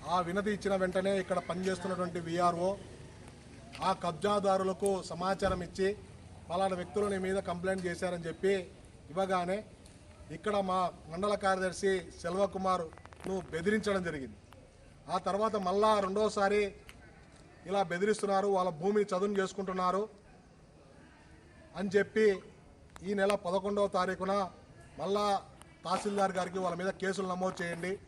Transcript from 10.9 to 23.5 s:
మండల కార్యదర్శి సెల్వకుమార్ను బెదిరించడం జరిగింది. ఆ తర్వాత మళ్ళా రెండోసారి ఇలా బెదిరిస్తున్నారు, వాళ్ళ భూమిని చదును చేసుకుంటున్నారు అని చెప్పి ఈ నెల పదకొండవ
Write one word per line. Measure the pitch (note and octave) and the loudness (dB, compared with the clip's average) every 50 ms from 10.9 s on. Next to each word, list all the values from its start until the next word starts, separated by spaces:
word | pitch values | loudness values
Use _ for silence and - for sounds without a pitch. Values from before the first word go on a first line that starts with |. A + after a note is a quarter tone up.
| - - - D3+ | -2 -6 -14 -10
మండల | D#3+ F3 G3+ G#3 G#3 | -6 -2 0 0 0
కార్యదర్శి | G3 G3+ F#3+ F#3+ F#3 F#3+ F#3 E3+ - - G3 F#3+ F#3 E3+ E3 - - | 2 2 2 2 4 2 -2 -2 2 2 2 2 2 -2 -6 -14 -8
సెల్వకుమార్ను | - E3+ F3 F#3+ G3+ F#3+ - F#3+ F#3+ F#3 F#3 F3 E3+ D#3+ - - - - - - - - F#3+ F#3+ F3 - | -6 -4 0 2 0 0 0 0 2 2 2 2 0 -6 -10 -16 -18 -20 -20 -10 -6 -4 -4 -4 -4 -4
బెదిరించడం | D3 D#3+ E3+ G3+ G#3+ A3 G3+ G#3 G3 F#3+ F3+ | -6 0 2 2 2 2 2 2 0 0 0
జరిగింది. | E3+ D3+ D3 C3 A2+ G#2 - - - - - - - - - - - - - - - E3 | -2 -4 -6 -8 -10 -12 -16 -20 -20 -20 -20 -20 -20 -20 -20 -20 -20 -20 -20 -8 -4 -4
ఆ | |
తర్వాత | F#3 F3+ F#3+ F3+ G3+ G#3+ A3 G#3 | -2 0 0 0 2 2 2 0
మళ్ళా | G#3+ F#3+ F3+ F#3+ G3+ G#3+ G#3+ G#3+ G#3 | 0 0 2 2 4 6 6 6 4
రెండోసారి | G3 F#3+ G3 G#3 A3 G#3+ G3+ G#3 G3 G3 G3+ G#3 G#3 G3 - - - - - - - - - - - - - - - - - - - E3 | 4 2 2 2 2 2 2 2 2 4 4 2 2 0 -4 -10 -18 -20 -20 -20 -20 -20 -20 -20 -20 -20 -20 -20 -20 -20 -20 -18 -8 -2
ఇలా | F#3+ G3+ F3 | 0 0 2
బెదిరిస్తున్నారు, | E3 F3 F3 G3 G#3+ G#3+ G#3+ - G3+ G3 F#3+ F#3+ | 2 0 0 2 2 2 2 2 2 2 4 4
వాళ్ళ | G3+ G3 F#3 F3+ F#3 | 4 4 4 4 2
భూమిని | E3+ D3 E3 G3 G#3 G#3+ G#3 G3+ | 0 0 0 2 4 4 2 2
చదును | F#3+ F3+ G3 G#3 G#3 G3 | 2 0 0 0 2 0
చేసుకుంటున్నారు | F#3+ F#3 - - G3 F#3 F#3 F#3 F#3 F3+ F3+ F#3+ G#3+ A3 - - - - - - - - - - - - - - - - - - - - - - - - - - - - - - - - - | 0 0 -2 -6 -4 -4 -2 0 2 2 2 2 0 -2 -8 -18 -20 -20 -20 -20 -20 -20 -20 -20 -20 -20 -20 -20 -20 -20 -20 -20 -20 -20 -20 -20 -20 -20 -20 -20 -20 -20 -20 -20 -20 -16 -8
అని | E3+ F#3+ G3+ F3 | -6 -4 2 4
చెప్పి | G3+ G3 G3+ - A3 A3 G#3 F#3+ - - - - - - - - - - - - - E3 | 4 4 4 4 6 6 6 6 4 -2 -14 -20 -20 -20 -20 -20 -20 -20 -20 -18 -12 -6
ఈ | F#3 G#3 G3+ | -4 0 2
నెల | G3 G3+ G#3 | 4 4 4
పదకొండవ | G3 - F3 | 2 2 0